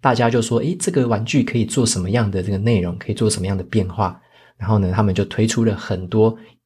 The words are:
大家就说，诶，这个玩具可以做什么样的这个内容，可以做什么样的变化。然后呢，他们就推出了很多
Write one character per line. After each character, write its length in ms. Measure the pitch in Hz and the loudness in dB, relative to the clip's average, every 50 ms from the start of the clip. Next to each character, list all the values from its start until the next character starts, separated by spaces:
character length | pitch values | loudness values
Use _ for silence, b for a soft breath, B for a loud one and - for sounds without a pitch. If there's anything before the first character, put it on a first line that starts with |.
大 140 | - 143 123 | 2 2 2
家 160 | 113 123 117 | 4 2 2
就 100 | 117 123 | 2 2
说， 200 | 113 - - 113 | 0 2 0 0
诶， 160 | 113 147 185 180 | 0 0 -4 -2
这 140 | - - 175 | -4 -2 0
个 160 | 143 127 120 | 0 2 2
玩 160 | 113 101 110 | 0 -2 -2
具 180 | - - 143 113 | 0 0 0 0
可 160 | - - 120 | 0 0 -2
以 60 | 110 | -2
做 200 | 107 - - 123 | 0 0 0 0
什 160 | 113 - 101 | 0 0 -2
么 100 | 90 90 | -2 0
样 200 | 101 123 117 101 | 0 0 0 0
的 120 | 98 95 90 | 0 -2 -2
这 100 | 101 101 | -2 -2
个 60 | 95 | 0
内 220 | 101 117 117 101 | 2 2 2 2
容， 160 | 87 90 87 92 | 2 0 -4 -6
可 120 | - - | -6 -6
以 40 | 110 | -4
做 140 | - 113 107 | 0 0 0
什 120 | - - | 0 0
么 60 | 90 | -2
样 100 | 95 98 | -2 -2
的 80 | 95 90 | -4 -4
变 240 | - - 110 95 90 | -2 -2 -2 -2 -2
化。 320 | 87 - 107 92 87 b b b b b b b b | -2 -2 -2 -4 -4 b b b b b b b b
然 120 | b 110 98 | b -2 0
后 100 | 110 107 | 2 2
呢， 140 | 98 92 90 | 2 2 2
他 80 | 98 107 | 2 2
们 100 | 101 92 | 0 2
就 120 | 90 101 | 0 -2
推 220 | 98 - - 107 | -2 0 0 0
出 180 | 113 113 - 113 | 0 2 0 0
了 100 | 113 101 | 0 0
很 320 | - - - 101 90 92 87 | -2 -4 -6 -6 -6 -6 -2
多 280 | 98 110 107 113 110 B B B B B _ | 2 4 4 4 2 B B B B B _